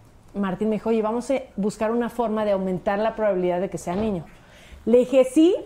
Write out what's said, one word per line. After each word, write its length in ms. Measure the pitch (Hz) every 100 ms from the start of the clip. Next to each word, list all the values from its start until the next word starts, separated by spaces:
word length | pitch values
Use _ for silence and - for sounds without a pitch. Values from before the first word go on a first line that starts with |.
| - - -
Martín 340 | 202 196 180 214
me 60 | 208
dijo, 120 | 226
"Oye, 100 | 226
vamos 280 | 214 240 233
a 40 | 254 -
buscar 380 | - 202 - 220
una 180 | 240 233
forma 340 | - 226 214
de 60 | 208
aumentar 460 | 196 190 185 - 202
la 160 | 220
probabilidad 460 | 220 214 180 180 180
de 100 | 190
que 80 | 170
sea 160 | 175
niño". 300 | 185 220 185 - - - - - -
Le 140 | 220 247
dije, 260 | 254 269
"Sí, 320 | 262 311 330 427